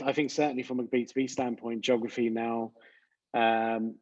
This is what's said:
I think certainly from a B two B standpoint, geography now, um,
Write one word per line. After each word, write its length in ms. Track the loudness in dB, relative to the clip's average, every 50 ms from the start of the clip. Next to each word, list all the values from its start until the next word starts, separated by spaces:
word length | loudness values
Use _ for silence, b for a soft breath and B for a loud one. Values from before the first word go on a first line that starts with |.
| 0
I 80 | -2 0
think 180 | 2 0 0
certainly 320 | 2 0 0 0 0 -2 -4
from 160 | -4 -4 -4
a 40 | -2
B 200 | 0 0 0 0
two 80 | 0 0
B 140 | -2 -2 -2
standpoint, 540 | -2 -4 -4 -4 -4 -6 -6 -6 -6 -2
geography 480 | 0 2 2 2 2 -2 -2 0 0 0
now, 420 | 0 0 -2 -2 -2 -2 -4 -6 -8 b b b b b b b b b _ _ 0
um, 640 | 2 4 4 4 4 2 0 0 0 -2 -4 -6 -8